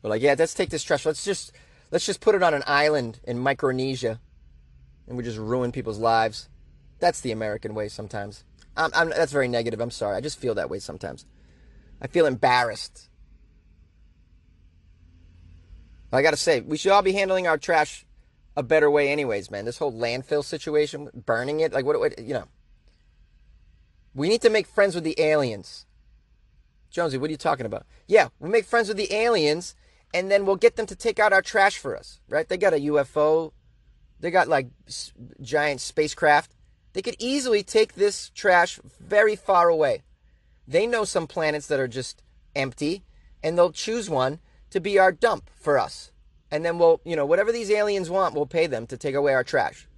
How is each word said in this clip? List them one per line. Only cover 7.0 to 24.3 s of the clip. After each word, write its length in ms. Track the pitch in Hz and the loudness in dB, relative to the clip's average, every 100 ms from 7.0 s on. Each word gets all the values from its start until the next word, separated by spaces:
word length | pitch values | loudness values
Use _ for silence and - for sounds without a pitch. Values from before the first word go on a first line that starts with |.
That's 200 | 175 - | -2 0
the 120 | 127 | -6
American 420 | 110 110 107 107 | -4 -4 -6 -8
way 140 | 107 104 | -6 -8
sometimes. 560 | - 107 107 101 104 _ _ - - | -8 -12 -10 -10 -14 _ _ -14 -4
I'm, 160 | 160 | -2
I'm, 140 | - 165 | 0 0
that's 220 | - 160 | 0 0
very 160 | 143 131 | 0 0
negative. 320 | 120 117 113 | 0 -2 -4
I'm 100 | 117 | -6
sorry. 260 | - 104 98 | -4 -4 -4
I 40 | |
just 180 | 143 - | -6 -8
feel 160 | 123 | -6
that 160 | 104 69 | -4 -4
way 80 | 92 | -8
sometimes. 480 | - 76 85 65 - _ _ _ - - - - | -12 -12 -12 -14 -20 _ _ _ -20 -20 -20 -16
I 60 | 123 | -4
feel 200 | 175 156 | 2 2
embarrassed. 840 | 127 131 123 120 101 - - - _ - _ _ _ _ _ _ _ _ _ _ _ _ _ _ _ _ _ - _ - - - - _ - - - - | 2 2 2 0 -4 -14 -18 -20 _ -20 _ _ _ _ _ _ _ _ _ _ _ _ _ _ _ _ _ -20 _ -20 -20 -20 -20 _ -20 -20 -20 -4
I 120 | 127 | 2
gotta 160 | 147 151 | 2 2
say, 220 | - 143 | 0 0
we 180 | 101 151 | 0 -4
should 140 | 190 | 2
all 100 | 202 | 4
be 100 | 190 | 4
handling 340 | 190 196 185 180 | 0 0 0 0
our 120 | 156 | -2
trash 480 | - 165 151 - _ _ _ _ _ - | 0 0 0 -6 _ _ _ _ _ -8
a 60 | |
better 280 | 123 156 151 | 2 4 4
way 200 | 147 139 | 4 2
anyways, 400 | 147 139 101 98 | 0 -2 -4 -6
man. 160 | 104 107 | -10 -10
This 100 | 120 | -6
whole 160 | 147 | -6
landfill 500 | 113 117 123 131 147 | -4 -4 -4 -4 -4
situation, 680 | 139 160 - 151 151 147 143 | -4 -8 -2 0 0 -4 -14
burning 480 | 117 - 113 127 151 | -16 -4 -2 -2 -2
it, 100 | 160 | 0
like, 140 | 135 | 0
what, 140 | 135 147 | 0 0
what, 200 | 127 - | 0 -4
you 140 | 113 | -8
know. 140 | 127 - _ _ _ _ _ _ _ _ _ _ _ _ _ _ _ _ | -8 -8 _ _ _ _ _ _ _ _ _ _ _ _ _ _ _ _
We 160 | 135 151 | -6 0